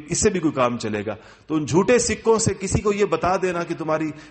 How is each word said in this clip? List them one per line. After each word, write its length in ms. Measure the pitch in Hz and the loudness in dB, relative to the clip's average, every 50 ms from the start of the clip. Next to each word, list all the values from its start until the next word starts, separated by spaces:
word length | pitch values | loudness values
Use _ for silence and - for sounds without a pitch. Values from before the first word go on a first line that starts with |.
| 147 - | -4 -6
اس 100 | 170 - | -2 2
سے 80 | - 214 | 2 2
بھی 100 | 185 180 | 2 2
کوئی 120 | 160 151 | 0 0
کام 240 | - 139 123 120 120 113 | 2 2 2 2 0 -2
چلے 260 | 113 110 104 104 101 | -4 -4 -4 -4 -4
گا۔ 80 | 107 104 - - - - - _ | -4 -6 -8 -12 -20 -20 -18 _
تو 80 | - 151 | -4 -4
ان 100 | 156 151 | -4 -2
جھوٹے 340 | 113 120 175 202 214 247 233 | 2 2 2 4 4 4 4
سکوں 400 | 233 - 214 208 - 226 226 214 | 4 0 -4 -2 2 2 2 4
سے 140 | 214 208 190 | 2 0 -2
کسی 260 | - 196 190 - 226 | -2 -4 -2 -2 0
کو 120 | 196 208 | 0 0
یہ 120 | 202 202 208 | 0 2 2
بتا 300 | 170 165 165 - 175 185 185 | 0 0 0 0 0 0 0
دینا 200 | 180 185 175 170 170 | 0 -2 -2 -2 -4
کہ 100 | 165 165 | -4 -6
تمہاری، 360 | 143 160 156 156 156 160 156 147 - - - | -6 -4 -2 -2 -2 -2 -4 -6 -10 -16 -10